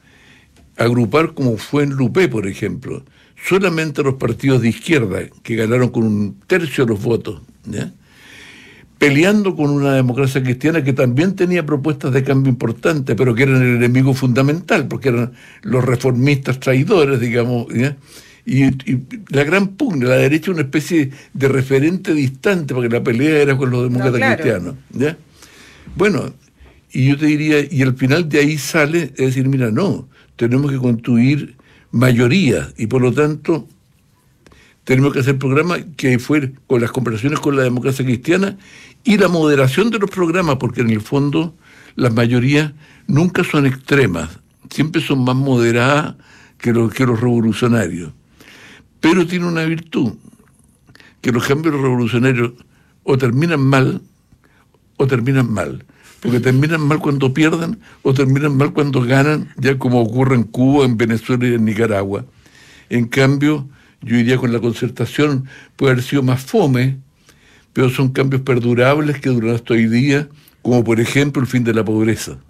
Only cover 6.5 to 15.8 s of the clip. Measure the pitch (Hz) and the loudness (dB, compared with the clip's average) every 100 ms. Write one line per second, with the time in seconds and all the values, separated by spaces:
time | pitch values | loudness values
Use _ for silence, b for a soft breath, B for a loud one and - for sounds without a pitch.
6.5 | 185 156 - 120 101 123 107 104 76 - | -2 0 -2 0 0 -2 -2 -4 -14 -16
7.5 | _ - 104 - - B B B B B | _ -12 -10 -10 -12 B B B B B
8.5 | B B B B - 147 139 185 208 196 | B B B B 0 2 4 4 2 0
9.5 | 156 143 143 139 135 127 120 131 139 127 | 0 0 2 2 2 2 0 0 0 -2
10.5 | 123 151 165 139 135 131 127 185 190 180 | 0 0 0 0 0 2 2 0 0 0
11.5 | 180 147 143 151 143 143 135 131 135 135 | 0 0 -2 -2 -4 -2 0 2 2 2
12.5 | 113 117 - 170 156 135 113 127 110 135 | 0 -2 -2 -2 -2 -2 0 0 2 2
13.5 | 131 123 120 120 127 135 131 127 120 139 | 2 2 2 2 2 2 2 0 2 2
14.5 | 165 - 165 120 - 127 120 117 B B | 0 -2 -2 -2 -4 -2 -2 -4 B B
15.5 | B - 127 | B -4 -2